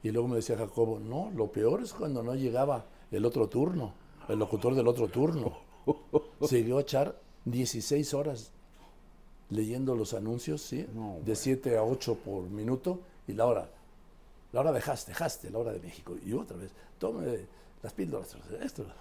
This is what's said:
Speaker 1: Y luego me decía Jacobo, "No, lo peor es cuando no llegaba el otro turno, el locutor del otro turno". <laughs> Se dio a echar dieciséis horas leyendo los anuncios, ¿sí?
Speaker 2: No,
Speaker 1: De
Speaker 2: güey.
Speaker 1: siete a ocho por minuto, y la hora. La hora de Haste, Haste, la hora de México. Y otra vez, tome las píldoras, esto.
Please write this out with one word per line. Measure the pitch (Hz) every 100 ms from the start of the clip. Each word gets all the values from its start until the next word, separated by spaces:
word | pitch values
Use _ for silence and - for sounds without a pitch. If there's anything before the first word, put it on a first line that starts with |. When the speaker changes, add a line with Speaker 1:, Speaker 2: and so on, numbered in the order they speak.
Speaker 1:
Y | 113
luego | 110 120
me | 120
decía | 110 113
Jacobo, | 107 - 113 110
"No, | 107 127 208 185
lo | 107
peor | - 110 180
es | 240
cuando | - 156 131
no | 117 135
llegaba | 131 117 139 127 - - -
el | 98 113
otro | 120 107
turno, | 117 151 175 113 - - - -
el | 107
locutor | 107 110 120 131
del | 117
otro | 120 110
turno". | 120 151 165 113 - - - -
<laughs> | 151 - 147 - - 151
Se | 131
dio | 113 127
a |
echar | 139 139 139 - - - -
dieciséis | 120 127 117 - 143 147
horas | 139 147 127 110 - - - - - - - - - -
leyendo | 104 107 123 135 123
los | 107
anuncios, | 107 104 120 139 151
¿sí? | - 127 185
Speaker 2:
No, | 107 110 90
Speaker 1:
De |
Speaker 2:
güey. | 98 107
Speaker 1:
siete | 135 131 131 113
a |
ocho | 110 131 - 113
por | - 98
minuto, | 92 104 107 131 180 180 - - -
y |
la | 101 117
hora. | 110 82 - - - - - - - -
La | 120
hora | 147
de | 131
Haste, | 117 131 - -
Haste, | - - 151
la | 113
hora | 117
de | 98
México. | 85 - - 87
Y | 95
otra | 117 226 87
vez, | 95 - - -
tome | 92 113 85 117 95 - - -
las | -
píldoras, | - 92 67 - - - -
esto. | 269 - - -